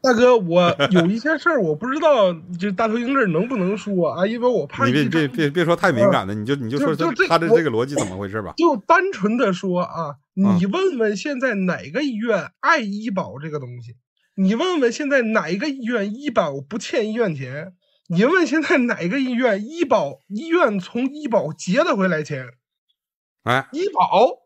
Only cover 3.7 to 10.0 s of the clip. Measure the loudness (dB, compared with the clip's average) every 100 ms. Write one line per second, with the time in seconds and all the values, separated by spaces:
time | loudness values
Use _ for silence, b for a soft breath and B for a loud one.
3.7 | -2 -2 0 0 0 -2 0 0 0 -2
4.7 | -2 0 2 2 0 0 0 0 2 2
5.7 | 2 2 4 4 4 0 -6 -2 -4 -2
6.7 | -2 -2 0 -2 0 2 2 4 4 4
7.7 | 0 -2 -2 -4 -6 -6 -6 -8 0 0
8.7 | 0 2 2 2 -2 -2 0 0 0 -2
9.7 | -2 -4 -6